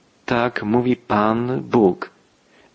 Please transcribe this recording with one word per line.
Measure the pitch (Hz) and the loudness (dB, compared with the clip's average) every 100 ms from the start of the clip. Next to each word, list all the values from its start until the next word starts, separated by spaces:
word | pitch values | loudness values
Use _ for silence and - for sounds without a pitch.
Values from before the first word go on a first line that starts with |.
| _ _ - | _ _ -4
„Tak | 120 120 - | -2 -2 -4
mówi | 104 117 123 120 | -2 0 0 -2
Pan | - 107 107 113 120 135 | -2 0 0 0 -2 -6
Bóg”. | 131 117 98 87 - _ _ _ _ _ _ | 0 4 4 2 -8 _ _ _ _ _ _